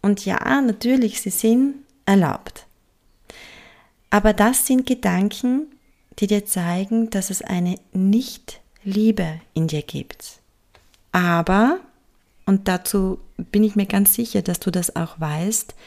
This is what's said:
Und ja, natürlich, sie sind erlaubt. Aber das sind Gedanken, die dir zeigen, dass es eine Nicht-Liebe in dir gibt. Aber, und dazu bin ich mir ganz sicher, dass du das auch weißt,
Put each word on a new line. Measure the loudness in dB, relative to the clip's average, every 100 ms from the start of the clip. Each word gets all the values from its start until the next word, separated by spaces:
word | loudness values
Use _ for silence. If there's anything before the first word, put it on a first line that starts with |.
Und | 0 -2
ja, | -2 -4 0 0
natürlich, | 0 -2 0 2 2 -2
sie | -6
sind | -2 2 2 2 -2 -16 _ 2
erlaubt. | 4 4 -2 -10 -20 -20 _ _ _ _ _ _ -20 -20 -20 -20 -20 _ _ _
Aber | 2 2
das | 4 4 2 2
sind | 2 2
Gedanken, | 0 0 2 0 0 -2 -2 -2 _ _ _ _ -4
die | 0
dir | 0 0
zeigen, | -4 -2 -2 -2 -2 0
dass | -4 -4
es | -8
eine | -4 -2 -2 -4 _
Nicht-Liebe | 0 4 4 2 -12 -18 -20 _ _ -4 2 2 2 -2 -6 -8
in | -4 -2
dir | -2
gibt. | -6 -10 -10 -16 -20 -20 _ _ _ _ _ _ _
Aber, | -2 2 0 2 4 4 2 -6 _ _ _ _ _ 0
und | 0 0
dazu | -4 -2 -2 -2 -4 -12 -14
bin | -4 2
ich | 2 2
mir | 0
ganz | 2 2
sicher, | 0 -2 -2
dass | -2 -4
du | -2
das | -2 -2 -4
auch | -6 -6
weißt, | -6 -4 -2 -4 -6 -18